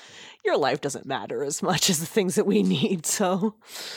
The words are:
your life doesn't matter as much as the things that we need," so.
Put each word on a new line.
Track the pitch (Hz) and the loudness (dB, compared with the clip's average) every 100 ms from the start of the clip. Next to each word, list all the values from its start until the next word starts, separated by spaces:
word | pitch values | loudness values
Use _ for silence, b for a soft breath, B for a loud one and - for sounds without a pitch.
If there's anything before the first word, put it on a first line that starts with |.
| B B B B | B B B B
your | - 285 | 0 2
life | 135 127 | 2 2
doesn't | 143 135 127 | -2 -6 -6
matter | 131 101 120 | -6 -4 -4
as | 143 156 | -4 -2
much | 170 165 - | 0 2 2
as | 156 | 0
the | 165 | 0
things | - 185 196 | 0 2 2
that | 196 | 2
we | 143 | 4
need," | 95 156 175 196 - | 4 2 2 0 -2
so. | - 190 185 214 - B B B | 0 0 2 0 -2 B B B